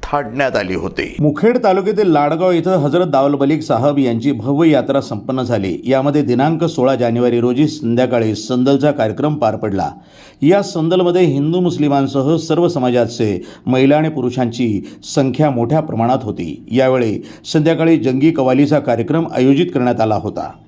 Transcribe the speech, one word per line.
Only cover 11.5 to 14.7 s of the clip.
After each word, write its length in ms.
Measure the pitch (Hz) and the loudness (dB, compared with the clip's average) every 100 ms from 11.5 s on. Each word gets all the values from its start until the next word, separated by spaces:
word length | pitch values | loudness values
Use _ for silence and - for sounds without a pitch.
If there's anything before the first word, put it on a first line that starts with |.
| 180 | 0
मुस्लिमांसह 760 | 180 123 147 139 135 139 135 165 | 0 0 0 2 0 0 0 0
सर्व 320 | - 160 170 | 0 0 0
समाजाचे 800 | 160 127 123 117 120 110 90 - - - | 0 0 0 0 -2 -2 -2 -8 -12 -2
महिला 300 | 127 135 147 | 2 4 4
आणि 120 | 160 | 2
पुरुषांची 920 | 151 123 127 120 117 120 | -2 -4 -2 -4 -2 -2